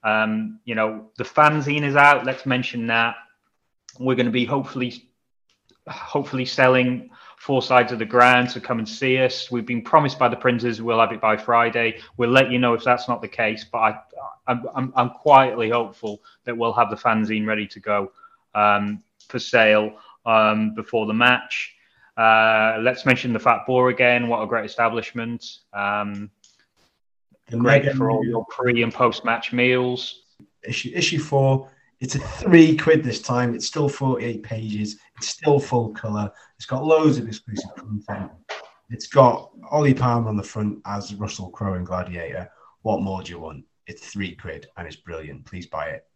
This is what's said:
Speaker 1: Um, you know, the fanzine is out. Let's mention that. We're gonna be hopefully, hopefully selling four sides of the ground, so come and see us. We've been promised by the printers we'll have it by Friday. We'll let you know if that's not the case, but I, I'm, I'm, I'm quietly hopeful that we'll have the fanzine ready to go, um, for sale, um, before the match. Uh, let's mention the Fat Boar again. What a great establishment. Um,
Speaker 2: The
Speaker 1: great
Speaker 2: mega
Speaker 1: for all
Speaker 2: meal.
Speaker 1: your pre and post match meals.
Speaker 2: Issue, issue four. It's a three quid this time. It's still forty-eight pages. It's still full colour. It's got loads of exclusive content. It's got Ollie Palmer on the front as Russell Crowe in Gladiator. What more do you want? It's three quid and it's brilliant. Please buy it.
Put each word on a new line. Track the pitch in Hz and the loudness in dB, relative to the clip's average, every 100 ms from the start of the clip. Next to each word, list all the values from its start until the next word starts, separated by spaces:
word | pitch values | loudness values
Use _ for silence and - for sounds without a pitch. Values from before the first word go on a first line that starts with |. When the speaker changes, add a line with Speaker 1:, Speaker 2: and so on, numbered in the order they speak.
Speaker 1:
Um, | 110 107 110 110 107 - - | 0 0 0 -2 -6 -12 -8
you | 113 | -4
know, | 107 110 - - | -4 -4 -16 -12
the | |
fanzine | - - 151 151 139 147 | -4 4 4 4 -2 -2
is | 147 139 | 0 6
out. | 143 143 120 | 6 6 2
Let's | 135 135 | -6 -2
mention | 127 123 120 117 | -2 -2 -6 -2
that. | 117 117 113 - _ _ _ _ _ - _ | 0 0 -4 -20 _ _ _ _ _ -20 _
We're | 127 127 | -2 0
gonna | 120 | 0
be | 120 117 | 0 -2
hopefully, | 139 135 131 123 - _ _ _ _ _ _ _ _ - | -4 -4 -8 -8 -10 _ _ _ _ _ _ _ _ -18
hopefully | - - 147 139 131 127 | -16 -8 -6 -6 -6 -6
selling | - 127 127 127 123 - - - - | 2 4 6 2 -2 -8 -20 -20 -18
four | - 135 | -2 -2
sides | - 127 117 | 4 4 4
of | 120 | -2
the | 110 | -2
ground, | 123 123 123 123 | 4 6 6 2
so | 123 | -6
come | - 117 | -6 -6
and | 110 | -6
see | - 135 127 | -4 -2 2
us. | 127 - - | 0 -2 -6
We've | 123 113 | -6 -4
been | 120 | -6
promised | 113 156 143 - | 2 4 4 2
by | 123 | 0
the | 117 | 2
printers | 127 120 120 110 | 0 0 -2 -4
we'll | 113 113 | -2 2
have | 113 | 2
it | 113 | 2
by | 110 107 | 0 0
Friday. | - 117 117 117 113 113 - - | 2 2 2 0 -2 -4 -18 -2
We'll | 120 | 2
let | 131 127 | 4 4
you | 123 | 2
know | 123 | 2
if | 117 | 2
that's | 127 123 - | 2 0 0
not | 117 | -6
the | 107 | -6
case, | - 110 107 - | -2 -2 -2 -8
but | 120 | 0
I, | 110 107 - - 135 - - | 0 0 -16 -16 -16 -12 -4
I'm, | 120 117 131 | -4 -4 -6
I'm, | 127 131 | -4 -2
I'm | 120 | -2
quietly | - 151 139 131 120 110 | -2 6 6 6 0 0
hopeful | 120 110 - 110 104 - _ - | 0 -2 -8 -10 -10 -16 _ -10
that | 117 | -4
we'll | 117 | -2
have | 110 110 | 0 0
the | 110 | 0
fanzine | 123 110 107 110 107 | 0 0 0 -2 -2
ready | 110 104 | -4 -4
to | - | -12
go, | 107 101 98 _ - _ _ 107 | -4 -4 -4 _ -20 _ _ 0
um, | 104 104 104 104 _ _ _ | 2 2 0 -8 _ _ _
for | 127 | -10
sale, | - 120 110 107 107 - - - 117 | 0 4 6 4 2 -8 -20 -12 0
um, | 110 107 107 107 | 4 4 2 -2
before | 110 110 117 107 | -4 -4 -4 -2
the | |
match. | 110 120 123 - - - _ _ _ _ - | 2 4 4 -2 -10 -10 _ _ _ _ 0
Uh, | 113 110 110 110 110 110 | 4 6 4 4 2 2
let's | 117 123 139 | -2 0 2
mention | 123 123 | 2 0
the | 110 | 0
Fat | 127 113 - | 2 0 2
Boar | 127 127 | 2 2
again. | 120 123 120 120 | 4 2 4 0
What | 117 | -2
a | 107 | -2
great | 117 107 | -4 -4
establishment. | - 117 113 - 120 117 117 - - _ | -2 0 0 -8 -10 -8 -10 -12 -20 _
Um, | 101 101 104 104 101 104 _ _ _ _ _ _ _ _ _ _ _ _ | -6 -4 -4 -6 -8 -12 _ _ _ _ _ _ _ _ _ _ _ _
Speaker 2:
The | 117 | -2
Speaker 1:
great | 123 139 | 4 4
Speaker 2:
mega | 135 131 | 4 0
Speaker 1:
for | 113 | 0
all | 113 | 0
Speaker 2:
meal. | 113 | -2
Speaker 1:
your | 113 - | -4 -8
pre | - 123 120 | -4 0 0
and | 113 | 0
post | - 123 110 120 | 2 0 0 -4
match | 113 - | -4 -2
meals. | 123 123 127 123 123 - - _ _ - _ | 0 2 2 0 -4 -8 -14 _ _ -20 _
Speaker 2:
Issue, | - 120 127 - | -10 -10 -8 -4
issue | - 156 | -2 -2
four. | - 143 135 135 - _ _ _ | -2 2 2 0 -2 _ _ _
It's | 131 - | -8 -6
a | |
three | - - - 170 160 156 | -8 -6 6 8 8 6
quid | - 160 | 4 2
this | 127 110 | 2 -6
time. | - 123 123 120 | -4 -2 -2 -4
It's | - | -8
still | 156 143 | -4 -4
forty-eight | - 135 127 120 107 | -2 -2 -2 -4 -8
pages. | - 110 110 104 104 - _ - | -10 -10 -6 -6 -6 -10 _ -14
It's | - | -12
still | - 156 143 | -4 2 2
full | - 123 113 | 2 -2 -2
colour. | - 107 104 101 _ _ _ | -8 -6 -4 -6 _ _ _
It's | - | -8
got | 131 151 | -6 2
loads | 160 156 120 | 4 4 2
of | 110 | -6
exclusive | 107 - 104 - - | -12 -12 -12 -12 -18
content. | 107 104 - 101 95 - _ - - _ _ | -10 -10 -8 -10 -10 -16 _ -18 -18 _ _
It's | 117 - | -16 -2
got | 147 127 113 - - - | 4 4 4 -10 -20 -6
Ollie | 147 143 | 0 2
Palmer | 131 127 117 113 | 2 0 -2 -2
on | 104 | -6
the | |
front | 98 110 107 - - | -6 -6 -6 -6 -10
as | 104 - 101 | -10 -10 -10
Russell | 101 - 92 | -10 -10 -16
Crowe | - 101 92 | -8 -6 -6
in | 90 | -6
Gladiator. | 92 90 87 82 80 92 _ _ _ | -8 -8 -10 -10 -12 -14 _ _ _
What | 113 101 | -6 -4
more | 98 92 | -4 -8
do | 87 | -10
you | 85 | -14
want? | 80 71 _ _ - | -16 -18 _ _ -20
It's | - - | -20 -16
three | 101 98 85 | -10 -10 -10
quid | 90 76 - - | -16 -16 -18 -18
and | 82 | -18
it's | 78 | -18
brilliant. | - 80 76 69 - | -16 -16 -16 -20 -18
Please | 90 87 | -18 -14
buy | 78 76 | -10 -10
it. | 73 _ | -12 _